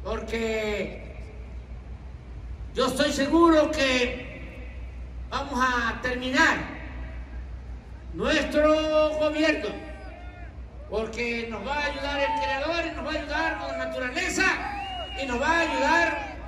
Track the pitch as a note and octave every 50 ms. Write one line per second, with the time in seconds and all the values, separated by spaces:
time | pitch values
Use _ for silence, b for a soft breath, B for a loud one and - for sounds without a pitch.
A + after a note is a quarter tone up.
0 | - F#3+ A3 A3+ A3 A3 A3+ A#3 A3+ A3+ A3 A3 G#3+ G#3+ G#3 G3+ - - - -
1 | - - - - - - - - - - - - - - - - - - - -
2 | - - - - - - - - - - - - - - - G#3+ C4 B3+ B3+ -
3 | C#4+ D4 - - C#4 C#4 D4+ E4 E4 E4 D#4+ D4+ D4 - - - C#4 C4+ B3+ B3+
4 | A#3+ A#3+ - - - - - - - - - - - - - - - - - -
5 | - - - - - - - B3 C#4 C#4 C#4 B3 B3+ B3+ B3 A#3+ A#3 A3+ A3+ A#3+
6 | - B3+ B3 B3 B3+ B3+ C4 D4+ E4 D4 - - - - - - - - - -
7 | - - - - - - - - - - - - - - - - - - - -
8 | - - - D#3+ G#3 C4 D4+ D#4+ - - - D4+ D4+ D#4 D#4 D#4 D#4 D#4 D#4 D#4
9 | D4+ D4+ D4+ D#4 D4+ D4+ D4+ D4+ D#4 D#4+ D4+ - - G#3 - - - - - -
10 | - - - - - - - - - - - - - - - - - - - G#3+
11 | A3+ A3 A3+ A#3 A#3+ A#3 A#3 A#3 A3+ A3+ A3 G3+ G3 C4 C#4+ D4 D4 C#4+ C#4 C#4
12 | C4+ C#4+ C#4+ C#4 C#4 C#4+ D4 D4 C#4+ D4 C#4 C#4 C#4+ D#4 E4+ E4+ E4 D#4+ D4+ -
13 | B3+ C#4+ D#4 D4+ D4 C#4+ D4 D4+ D#4+ D#4+ D#4 - C4+ C#4 - C4 B3+ B3+ - C4
14 | B3+ B3 B3 E4 F#4 F4+ - - F#4+ F#4+ E4+ - - G5+ - G#5 G5+ G5 F#5+ F5+
15 | E5 - - - C4+ C4 B3 A#3+ C#4 D4+ E4 E4+ E4 D#4 D4+ - C4 D4 D#4+ E4+
16 | E4+ E4 D4+ D4 C#4 - - - -